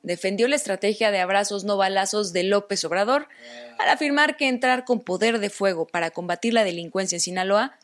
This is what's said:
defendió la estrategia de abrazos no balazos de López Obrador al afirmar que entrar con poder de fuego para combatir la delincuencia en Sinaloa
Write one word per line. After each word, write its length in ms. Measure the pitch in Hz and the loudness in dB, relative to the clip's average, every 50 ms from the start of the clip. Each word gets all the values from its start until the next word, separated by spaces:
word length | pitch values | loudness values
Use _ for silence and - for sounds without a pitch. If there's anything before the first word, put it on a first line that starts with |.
| - | -8
defendió 440 | 180 175 - - 190 202 196 233 | -6 -6 -4 -2 -2 0 2 2
la 80 | 262 294 | 2 2
estrategia 560 | 285 - - 190 - - 208 214 208 220 208 | 0 -2 -4 -4 -2 0 0 0 2 2 2
de 80 | 202 190 | 2 2
abrazos 460 | 180 180 196 202 202 202 208 202 196 | 0 2 2 0 0 0 -4 -4 -2
no 100 | 208 202 | 0 0
balazos 560 | 196 190 190 196 196 196 196 214 214 208 180 | 2 2 2 2 0 0 0 0 -2 -2 -2
de 120 | 170 180 180 | -2 0 2
López 420 | 196 202 202 202 - 202 196 - | 2 2 0 0 -2 -4 -4 -4
Obrador 420 | 156 165 190 208 226 269 294 302 - - - - - - - - - - | -2 0 0 2 2 2 0 0 -4 -12 -20 -20 -18 -18 -16 -18 -10 -6
al 120 | - 403 - | 0 2 2
afirmar 480 | - - 311 285 285 294 302 302 302 | 2 2 2 2 2 4 2 2 2
que 100 | - 294 | 0 -2
entrar 380 | 262 254 240 262 254 254 247 247 | -2 0 0 2 2 0 0 0
con 160 | - 247 220 | 0 0 0
poder 380 | - - 185 180 214 233 233 220 | 0 -2 -2 0 2 2 2 0
de 100 | 202 196 | -2 -4
fuego 360 | - - 196 196 180 165 160 | -4 0 0 0 0 0 -4
para 260 | - - 175 165 165 | -4 -2 -2 -4 -4
combatir 420 | - - 180 175 175 175 - 233 226 | -4 -6 -6 -4 -4 -2 0 2 2
la 100 | 233 214 | 4 2
delincuencia 540 | 185 170 170 170 165 - 190 190 185 175 | 2 0 -4 -8 -6 -4 -4 -2 -2 -2
en 20 | 170 | -2
Sinaloa 580 | - 175 180 185 185 190 196 208 240 277 - _ | -4 -2 -2 -2 0 2 2 2 2 0 -4 _